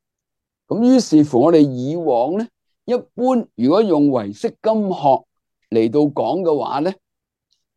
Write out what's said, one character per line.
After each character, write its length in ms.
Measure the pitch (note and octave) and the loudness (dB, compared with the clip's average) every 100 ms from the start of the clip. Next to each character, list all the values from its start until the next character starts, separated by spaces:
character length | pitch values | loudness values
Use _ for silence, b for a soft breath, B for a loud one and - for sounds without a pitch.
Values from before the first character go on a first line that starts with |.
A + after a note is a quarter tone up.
| _ _ _ _ _ _ - | _ _ _ _ _ _ -8
咁 160 | F3+ | 0
於 160 | B3 C4 | 2 2
是 320 | - D#3 D3 | 4 2 4
乎， 120 | A#2 | 2
我 100 | D3+ | 4
哋 80 | D#3+ | 4
以 360 | C#3+ B2+ C3 E3+ | 2 0 -6 -4
往 420 | D#3+ A#2 C3 G3 | -2 -2 -2 -4
呢， 100 | A3+ _ _ _ | -8 _ _ _
一 100 | - A#3+ | -6 -6
般 520 | - - B3+ B3+ - | -6 -4 -2 -2 -4
如 140 | - B2 | -2 0
果 120 | F#3+ | 2
用 280 | A3 D3+ D3 | 2 2 0
唯 220 | B2+ G2+ | 0 -4
識 160 | G#2 A3+ - | -8 -10 -6
金 260 | G#3+ A3 G3 | -2 -2 -4
學 360 | - C#3+ - - _ _ _ _ | -2 0 0 -2 _ _ _ _
嚟 180 | A2+ A2+ | -2 0
到 120 | C#3+ | 0
講 400 | D3 - A2+ E3 | 0 -2 -4 -4
嘅 160 | F3 D3 | -2 -2
話 220 | - C#3 | -4 -6
呢， 120 | E3+ F#3+ _ _ _ _ _ _ _ | -6 -8 _ _ _ _ _ _ _